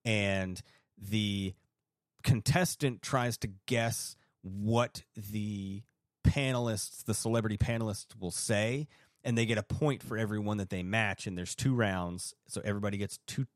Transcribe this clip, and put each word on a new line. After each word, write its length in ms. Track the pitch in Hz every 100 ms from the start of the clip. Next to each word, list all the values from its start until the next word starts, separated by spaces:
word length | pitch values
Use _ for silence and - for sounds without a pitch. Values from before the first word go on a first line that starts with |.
and 580 | 117 107 101 95 92 92 - _ _ -
the 560 | 98 107 104 101 95 - _ _ _ _ _ _
contestant 800 | - 117 - 170 180 - 139 113
tries 340 | - 131 120 113
to 120 | 104 98 -
guess 480 | 120 113 110 - - _ _
what 600 | 95 98 104 117 120 - - -
the 680 | 101 107 104 104 98 101 - _ _ _
panelists, 800 | - 143 135 127 120 107 - -
the 100 | -
celebrity 440 | 104 113 117 107 104
panelists 580 | - 117 110 101 - 110
will 120 | 92
say, 560 | - - 104 110 135 151 - _ _
and 120 | 131 117
they 100 | 113
get 120 | 107
a 40 |
point 400 | - - 151 127
for 140 | - 110
every 220 | 107 107
one 200 | 104 104
that 120 | 92
they 120 | 95
match, 420 | 90 110 104 92 107
and 100 | 90
there's 200 | 90 -
two 180 | 139
rounds, 600 | 123 107 92 87 90 - - -
so 140 | -
everybody 320 | - 101 104 101
gets 220 | 101 - -
two, 200 | - 131